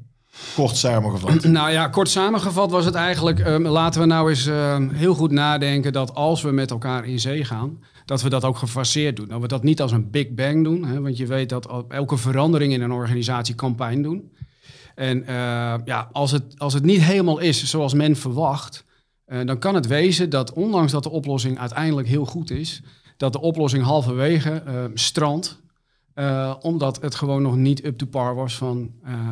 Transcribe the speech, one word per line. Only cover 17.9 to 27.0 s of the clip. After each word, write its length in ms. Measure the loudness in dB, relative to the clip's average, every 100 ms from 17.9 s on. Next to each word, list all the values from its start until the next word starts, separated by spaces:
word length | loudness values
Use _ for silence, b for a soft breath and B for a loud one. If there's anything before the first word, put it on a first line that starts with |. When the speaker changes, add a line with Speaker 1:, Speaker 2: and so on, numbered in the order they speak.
Speaker 2:
men 220 | 2 4 2
verwacht, 680 | 0 -2 0 -2 -6 -18 _ _ _ _
eh, 220 | -10 -6 -2
dan 120 | -2
kan 160 | 0
het 120 | 0 2
wezen 440 | 4 4 2 2
dat, 220 | 0 -2
ondanks 400 | -2 0 2 2
dat 100 | 2
de 80 | -2
oplossing 480 | -4 -2 -2 -2 -4
uiteindelijk 500 | -6 -4 -2 0 0
heel 160 | 0
goed 260 | 0 -6 -6
is, 320 | -6 -6 -10 b b b -4
dat 160 | -4
de 80 | 0
oplossing 440 | -2 0 0 2
halverwege, 640 | 2 2 2 0 2 2 0
eh, 340 | -4 -6 -6 -6
strandt, 640 | -4 -2 0 0 0 -4 -10 _ _ _ _ _
eh, 400 | -6 -2 -2 -2 -4
omdat 400 | -2 0 0 -2